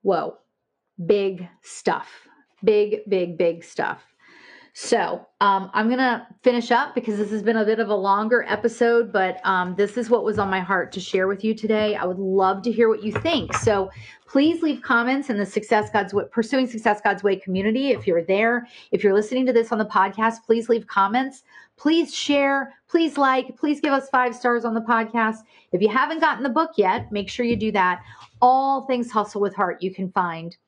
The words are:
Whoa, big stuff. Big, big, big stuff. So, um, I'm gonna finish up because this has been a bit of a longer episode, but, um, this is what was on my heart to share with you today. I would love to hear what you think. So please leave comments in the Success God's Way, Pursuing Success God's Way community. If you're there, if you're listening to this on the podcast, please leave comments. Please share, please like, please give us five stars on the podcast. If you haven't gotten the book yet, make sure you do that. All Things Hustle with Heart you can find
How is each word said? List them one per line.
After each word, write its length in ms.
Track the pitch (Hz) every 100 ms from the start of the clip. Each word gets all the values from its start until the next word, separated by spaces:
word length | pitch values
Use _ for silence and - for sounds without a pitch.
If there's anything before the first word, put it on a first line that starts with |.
Whoa, 340 | 196 175 - - _ _ _ _ _ - 165
big 420 | 202 196 180 175 _
stuff. 640 | - - - 160 - - _ _ _ _
Big, 380 | 190 208 208 214 214
big, 260 | 190 175 165
big 260 | 170 170
stuff. 400 | - - - - _ _ _ - - - -
So, 540 | - - 226 170 180 - _
um, 300 | 202 196 190
I'm 160 | - 220
gonna 380 | 254 262 240 - -
finish 300 | 254 240 233
up 220 | 240 285 -
because 220 | 226 208
this 140 | 202
has 100 | 214
been 160 | 196 226
a 80 | 214
bit 140 | 220
of 100 | 208
a 60 | 208
longer 500 | 190 196 220 240 -
episode, 640 | - 233 233 233 233 220
but, 340 | 196 185 180 -
um, 300 | 185 180 180
this 220 | 202 220
is 120 | 220
what 140 | 233
was 160 | 214 208
on 100 | 196
my 100 | 190
heart 320 | 175 190 160
to 80 | -
share 260 | 180 190 190
with 160 | 196
you 100 | 220
today. 420 | 220 214 214 214 208
I 100 | 180
would 140 | 185
love 420 | 190 190 190 196
to 100 | 240
hear 160 | 214 226
what 160 | 214
you 80 | 214
think. 420 | - 330 311 165 -
So 340 | 220 202 190 - - - _
please 360 | 269 302 330
leave 200 | 320 240
comments 480 | - 233 240 269 277
in 80 | 208
the 80 | 196
Success 440 | 214 208 214 208
God's 240 | 214 196
Way, 120 | 196 -
Pursuing 360 | - 226 262 247
Success 340 | 226 220 208
God's 200 | 214 190
Way 120 | 202 190
community. 540 | 190 185 202 226 277
If 160 | 226 -
you're 160 | 170
there, 440 | 170 190 226 240 240 - -
if 120 | 185
you're 100 | 208
listening 320 | 196 208 254 254
to 60 |
this 180 | 233 226
on 60 | 220
the 60 | 214
podcast, 580 | 208 190 202 226 226 -
please 240 | 226 226
leave 180 | 226 -
comments. 560 | - 196 233 269 - _ - - _
Please 400 | 294 330 320 -
share, 580 | - 285 277 277 269 - _
please 300 | 339 330 285
like, 400 | 269 262 262 -
please 240 | 294 285
give 100 | 302
us 160 | 269 269
five 260 | 254 254 226
stars 280 | 254 240
on 120 | 233 226
the 60 |
podcast. 580 | 220 233 220 233 220 220 - _ _
If 80 | 180
you 80 | 208
haven't 320 | 226 294 320
gotten 220 | 320 226
the 60 | 269
book 240 | 240 330 -
yet, 340 | 190 220 -
make 160 | 208 190
sure 180 | - 240
you 120 | 233
do 140 | 214
that. 300 | 202 185 180 - - - _
All 440 | 247 262 269 269 -
Things 260 | 247 233
Hustle 300 | 220 202 202
with 140 | 202 196
Heart 260 | 185 165
you 120 | 180
can 180 | 185 190
find 440 | 196 180 165 165 -